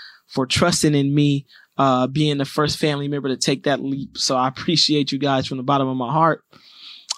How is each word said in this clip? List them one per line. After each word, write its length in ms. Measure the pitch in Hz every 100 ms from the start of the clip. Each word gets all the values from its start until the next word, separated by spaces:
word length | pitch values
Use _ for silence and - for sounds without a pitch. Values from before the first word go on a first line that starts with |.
| - - _
for 180 | - 131
trusting 480 | - 175 170 156
in 180 | 147 139
me, 340 | 147 147 139 - - _ -
uh, 280 | 135 127 127
being 320 | 139 151 143
the 60 |
first 340 | 135 - 151 156
family 300 | 156 143 143
member 200 | 143 135
to 80 | 123
take 280 | - 139
that 160 | 151 135
leap. 340 | 139 139 135 -
So 200 | - 131
I 100 | 127
appreciate 640 | 131 - 160 - 151 135
you 80 | 139
guys 300 | 139 135 127
from 80 | 131
the 80 |
bottom 240 | 127 139 135
of 80 | 131
my 160 | 120
heart. 320 | 156 160 156 _ - - - - - -